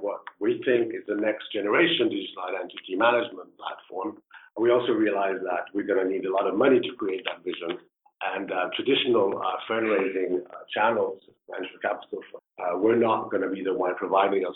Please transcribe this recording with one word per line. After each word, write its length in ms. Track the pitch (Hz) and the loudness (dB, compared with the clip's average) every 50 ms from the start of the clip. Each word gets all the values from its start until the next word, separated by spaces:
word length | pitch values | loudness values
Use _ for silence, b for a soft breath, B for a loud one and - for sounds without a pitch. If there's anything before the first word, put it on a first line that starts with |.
what 200 | 98 101 98 - - - - _ | -4 -6 -6 -6 -10 -16 -10 _
we 220 | 101 117 123 - - | 0 0 0 2 2
think 280 | 143 123 117 113 113 - | 2 2 2 2 0 -2
is 100 | 95 - 101 | -8 -6 -4
the 80 | 101 | -2
next 360 | 104 107 110 104 - - - - | 0 0 0 0 -2 -6 -6 -4
generation 560 | 107 98 104 113 156 170 165 165 - 120 110 | -2 0 2 4 4 4 4 4 2 2 0
digital 360 | 104 98 92 - - 95 90 | 0 -2 -6 -8 -10 -10 -8
identity 500 | 92 95 92 90 - - - - - 92 | -6 -6 -6 -8 -10 -12 -16 -10 -6 -2
management 540 | 92 113 120 120 120 113 - 92 - 90 - _ - | 2 4 4 4 4 0 -2 -8 -14 -16 -18 _ -14
platform, 640 | - - - - - _ - 92 95 107 - - _ B B B B B B 104 | -12 -12 -12 -12 -16 _ -10 -6 -6 -6 -8 -10 _ B B B B B B 0
we 140 | 113 120 | 4 4
also 200 | 120 123 120 123 | 4 4 4 2
realized 520 | 117 107 110 104 98 98 98 95 95 90 92 | 2 2 2 2 2 2 0 0 -2 -4 -4
that 260 | 92 90 87 87 - - | -4 -4 -4 -4 -4 -6
we're 140 | 101 95 98 | -6 -2 0
gonna 220 | 95 95 92 92 | 0 2 2 0
need 160 | 95 92 92 | 0 -2 -2
a 80 | 95 95 | 0 0
lot 140 | 98 101 95 | 0 0 0
of 100 | 92 104 | 2 4
money 220 | 127 135 131 117 | 6 6 6 6
to 120 | - - - - | 4 0 -6 -6
create 260 | 113 95 92 92 - | -4 -4 -4 -4 -4
that 180 | - - - 87 | -6 -8 -6 -8
vision. 360 | 90 85 - 87 85 90 - - _ _ _ _ _ _ _ | -8 -8 -6 -6 -8 -8 -8 -10 _ _ _ _ _ _ _
And, 300 | 98 95 92 95 95 92 | -6 -6 -4 -4 -6 -4
uh, 160 | 92 92 90 90 - | -2 -2 -2 -2 -4
traditional, 560 | - - - 135 - - 131 120 110 98 98 98 - | -4 0 2 2 2 4 4 4 4 4 2 0 -2
uh, 160 | 90 92 92 - - - | -2 -4 -4 -4 -4 -4
fundraising, 720 | 110 113 113 110 104 95 95 92 95 95 92 90 90 87 - | -2 0 2 2 2 2 2 0 0 -2 0 0 0 -2 -2
uh, 240 | - - - - - - | -6 -14 -16 -14 -8 0
channels, 480 | 107 107 113 113 104 98 - - - - - _ _ _ - | 2 2 2 4 2 0 -2 -2 -8 -14 -20 _ _ _ -14
venture 320 | - 95 92 92 92 92 | -10 -10 -10 -10 -10 -6
capital, 380 | - 98 104 - - - 104 92 - - - - - _ _ - | -4 -4 -4 -4 -6 -10 -10 -10 -10 -14 -18 -20 -20 _ _ -6
uh, 180 | 90 90 87 92 | -4 -4 -2 2
we're 220 | 98 113 117 117 | 4 4 4 4
not 320 | 113 110 107 101 - - | 4 4 2 0 0 -2
gonna 180 | 107 95 92 92 | -2 -2 -2 -2
be 140 | 95 95 92 | -4 -4 -2
the 100 | 95 90 | -2 -2
one 220 | 90 90 90 - | 0 -2 -2 -2
providing 500 | - 98 90 92 95 98 98 98 98 92 | -4 -2 2 2 4 4 4 2 0 0
us 80 | 87 - | -2 -6